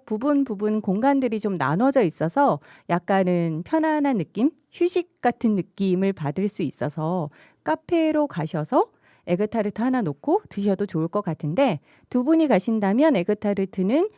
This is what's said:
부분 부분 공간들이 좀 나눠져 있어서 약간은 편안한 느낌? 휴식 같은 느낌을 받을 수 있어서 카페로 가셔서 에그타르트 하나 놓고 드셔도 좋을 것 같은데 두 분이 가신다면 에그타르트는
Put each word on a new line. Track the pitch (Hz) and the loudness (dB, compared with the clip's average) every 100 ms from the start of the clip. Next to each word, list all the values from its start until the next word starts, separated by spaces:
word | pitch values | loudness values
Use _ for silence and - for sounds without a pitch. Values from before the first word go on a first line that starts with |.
| - | -2
부분 | 214 277 285 269 | -4 0 0 0
부분 | 196 214 214 | -2 -2 0
공간들이 | 208 190 262 277 254 214 | 0 0 2 2 0 -2
좀 | 208 180 | -4 -2
나눠져 | 135 165 262 262 | 0 2 2 2
있어서 | 185 - 160 277 277 147 - - - | 0 0 -2 2 2 0 -6 -14 -4
약간은 | 170 - 196 180 175 170 156 - | -2 0 0 2 0 0 -4 -2
편안한 | 320 311 302 285 233 | -2 0 0 0 -2
느낌? | 156 - 269 - _ | -4 0 -2 -2 _
휴식 | - 349 370 349 _ | -2 -2 -2 -4 _
같은 | 247 - 226 202 | -4 0 0 0
느낌을 | - - 196 180 196 | -4 -2 0 0 0
받을 | 190 147 151 202 | -2 -4 -2 -4
수 | - | -4
있어서 | 139 - 147 156 156 180 147 - - _ - | -6 -4 -6 -4 -4 -4 -6 -10 -20 _ -6
카페로 | 311 - 339 311 302 294 | -6 -2 0 2 0 -2
가셔서 | 170 156 160 151 285 453 _ _ _ - | -4 -4 -4 0 0 0 _ _ _ -4
에그타르트 | 180 214 226 208 208 | -2 0 -2 -4 -2
하나 | 247 254 | -2 -2
놓고 | 175 139 - 392 - | -2 -4 -2 -2 -2
드셔도 | - 202 190 202 | -4 0 0 -2
좋을 | 160 165 | -2 -2
것 | 208 | -4
같은데 | 190 151 147 185 277 156 - _ - | -4 -6 -4 0 0 0 -8 _ -4
두 | 247 | -2
분이 | 247 330 311 | 2 2 4
가신다면 | 196 233 220 196 220 311 226 | 2 2 0 0 2 4 2
에그타르트는 | - 208 208 202 190 190 185 277 427 | 0 -2 -2 -2 -4 -2 0 0 0